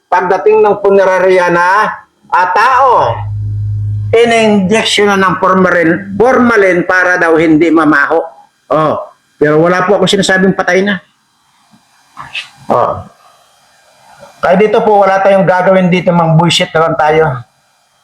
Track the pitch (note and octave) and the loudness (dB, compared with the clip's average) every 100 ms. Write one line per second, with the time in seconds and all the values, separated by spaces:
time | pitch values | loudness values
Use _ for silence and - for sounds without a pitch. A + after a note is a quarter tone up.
0 | - F3+ F#3+ F#3 G#3+ G#3+ G#3 G3+ G3+ G3 | -4 -2 0 0 2 2 2 0 0 2
1 | F#3+ F#3 F#3 F#3 F3 E3+ F3 G3+ G#3+ - | 2 2 2 2 0 0 0 0 -2 -6
2 | - _ - D#3+ F3+ - B3+ B3+ C4+ C4 | -16 _ -4 -2 0 0 0 2 2 2
3 | B2 G#2 - - - - - - - - | 0 -4 -8 -8 -8 -6 -6 -6 -6 -6
4 | - A3+ A#3 A3+ A3 G#3 F3+ A3 - - | -2 0 2 2 2 0 0 -2 -2 -2
5 | G#3 G3 F#3+ F#3 F#3+ F#3+ F#3 F3 E3 G3 | 0 0 0 0 0 0 0 0 0 -2
6 | - - A#3+ B3+ A#3+ A3+ F#3+ F3+ E3+ F#3 | -4 -2 0 2 2 2 2 0 0 0
7 | F3+ F3+ E3+ D#3+ E3 D3+ E3 D#3+ D3+ D3 | 0 0 0 2 2 2 2 2 2 0
8 | C#3 D#3+ - - - _ - D3 D3+ A#2 | 0 -2 -4 -12 -20 _ -4 -2 -2 -4
9 | - _ _ - D3 D3+ E3+ F3+ F3 F#3+ | -10 _ _ -2 0 2 2 0 0 0
10 | F3+ G3 F#3 F#3+ F#3+ F#3 F#3 F3+ G3+ F#3+ | 0 0 0 0 0 0 0 -2 -2 -6
11 | - _ _ _ _ _ _ _ _ _ | -10 _ _ _ _ _ _ _ _ _
12 | _ - - - - - - B2 A2+ F#2 | _ -20 -16 -14 -16 -14 -4 -2 -2 -6
13 | - _ _ _ _ _ _ _ _ _ | -12 _ _ _ _ _ _ _ _ _
14 | _ - - - - F3+ G#3 A3+ A3 G3+ | _ -20 -20 -6 -2 0 2 0 2 2
15 | G3 F#3+ F#3+ G3 F3+ F3+ F#3 F#3 F3+ F3+ | 2 2 2 2 2 0 2 2 2 0
16 | F3+ E3+ D#3+ D#3+ E3 - F3+ D#3+ E3 D#3+ | 0 0 2 2 2 0 -2 -2 -2 0
17 | D3+ D#3 D#3 B2+ - _ _ _ _ _ | 0 0 0 -4 -12 _ _ _ _ _